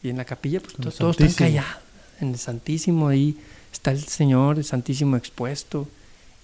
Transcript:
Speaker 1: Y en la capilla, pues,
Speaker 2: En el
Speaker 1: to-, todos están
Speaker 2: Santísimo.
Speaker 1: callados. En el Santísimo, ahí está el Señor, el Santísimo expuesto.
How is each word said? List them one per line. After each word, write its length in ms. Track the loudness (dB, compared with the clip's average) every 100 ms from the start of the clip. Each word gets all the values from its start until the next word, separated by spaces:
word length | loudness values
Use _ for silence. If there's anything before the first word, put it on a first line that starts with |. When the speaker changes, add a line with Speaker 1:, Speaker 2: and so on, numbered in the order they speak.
Speaker 1:
Y 80 | -6
en 80 | -6
la 60 | -8
capilla, 340 | -6 -4 -4
pues, 140 | -6 -10
Speaker 2:
En 60 |
el 60 | -10
Speaker 1:
to-, 60 | 0
todos 140 | 0 4
están 120 | 4
Speaker 2:
Santísimo. 200 | 6 4 4
Speaker 1:
callados. 200 | -2 -10 -18 -20 -20 -8
En 80 | -6
el 80 | -6
Santísimo, 720 | -8 -8 -4 -2 2 2 4
ahí 300 | 4 2 0 -12 -20 -18
está 200 | -6 -4
el 120 | -4
Señor, 540 | -6 0 4 4 4 2
el 60 |
Santísimo 520 | -2 -4 -4 -2 0 0
expuesto. 720 | -2 -8 -6 -6 -6 -8 -8 -14 -20 -20 -20 -8